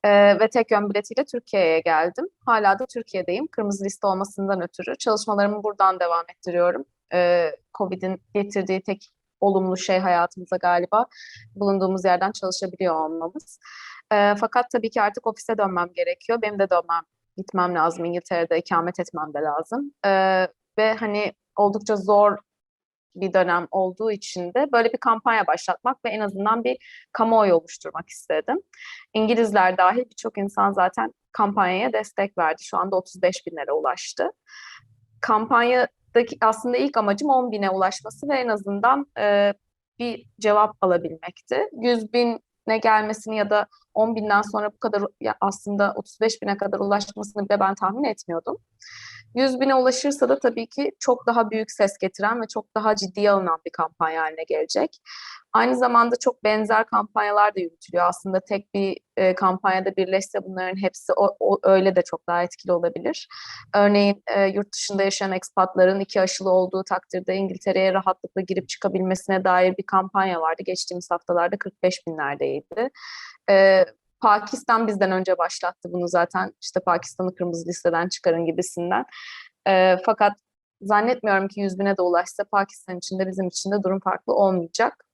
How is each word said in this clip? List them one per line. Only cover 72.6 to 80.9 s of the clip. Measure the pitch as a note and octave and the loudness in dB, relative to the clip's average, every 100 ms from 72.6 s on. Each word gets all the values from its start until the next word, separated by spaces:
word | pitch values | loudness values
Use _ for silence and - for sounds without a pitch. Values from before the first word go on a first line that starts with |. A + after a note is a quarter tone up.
| - - B3+ - - - - - - | -8 -6 -6 -6 -18 -18 -18 -12 2
E, | G3 G3 F#3+ F3+ _ _ _ | 6 8 6 4 _ _ _
Pakistan | A3+ G#3 G#3+ - - A3+ A3+ | 4 4 0 -10 0 2 2
bizden | G3+ F#3+ | 0 0
önce | F#3 F#3 F3+ | 0 0 0
başlattı | F3 - F3 - F3 | 0 -2 -6 -8 -8
bunu | F3+ F3 | -6 0
zaten. | F3 E3+ F3+ F3+ _ | 0 0 -2 -6 _
İşte | - F#3 | -6 -4
Pakistan'ı | F#3 E3+ - - F#3 | 0 -2 -2 -6 -6
kırmızı | F#3 F3 E3+ E3+ | -4 -6 -6 -6
listeden | F3 F3 E3 F3 | -2 -2 0 -4
çıkarın | - F3+ E3 E3+ | -2 0 0 0
gibisinden. | E3+ F3+ - F3 B2 - - - - - _ - | -2 -6 -6 -2 -2 -2 -14 -18 -18 -20 _ 0
E, | F#3+ F#3 F#3 | 4 4 4
fakat | F#3 A3 G#3 G#3 _ _ _ _ | 0 2 2 0 _ _ _ _
zannetmiyorum | G3 | 0